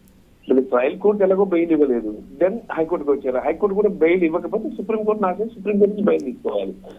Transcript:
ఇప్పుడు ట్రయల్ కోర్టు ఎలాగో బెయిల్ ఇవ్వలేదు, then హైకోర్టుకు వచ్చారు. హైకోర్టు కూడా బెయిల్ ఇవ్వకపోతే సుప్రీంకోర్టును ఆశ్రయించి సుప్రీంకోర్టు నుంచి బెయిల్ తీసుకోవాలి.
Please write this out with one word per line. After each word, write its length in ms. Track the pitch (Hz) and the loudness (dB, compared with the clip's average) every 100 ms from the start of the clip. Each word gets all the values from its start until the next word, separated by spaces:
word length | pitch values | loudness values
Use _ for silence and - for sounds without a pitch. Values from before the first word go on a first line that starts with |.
| _ _ _ _ - | _ _ _ _ 0
ఇప్పుడు 140 | 131 | 0
ట్రయల్ 380 | 127 123 135 190 | 2 0 0 0
కోర్టు 240 | 208 202 | 0 4
ఎలాగో 220 | 190 190 196 | 4 4 2
బెయిల్ 260 | 170 170 | 2 2
ఇవ్వలేదు, 460 | 151 139 120 107 107 - 139 | 4 2 2 -4 -8 -10 -2
then 160 | 180 233 - | 0 0 -6
హైకోర్టుకు 400 | 160 160 170 143 | -4 -2 -2 0
వచ్చారు. 260 | 139 131 127 | -2 -2 -2
హైకోర్టు 380 | 131 165 202 196 | -2 0 0 2
కూడా 140 | 208 | 0
బెయిల్ 340 | 156 160 185 | 2 2 4
ఇవ్వకపోతే 460 | 170 170 170 214 302 | 2 0 -4 -6 -6
సుప్రీంకోర్టును 580 | - 196 220 214 214 190 | -8 -4 -2 -2 0 0
ఆశ్రయించి 280 | 185 226 - | -2 -6 -6
సుప్రీంకోర్టు 400 | 196 202 196 208 | -2 2 2 2
నుంచి 100 | 170 | 0
బెయిల్ 200 | 160 135 | 0 -2
తీసుకోవాలి. 500 | - 113 104 98 92 - | -8 -6 -4 -6 -10 -16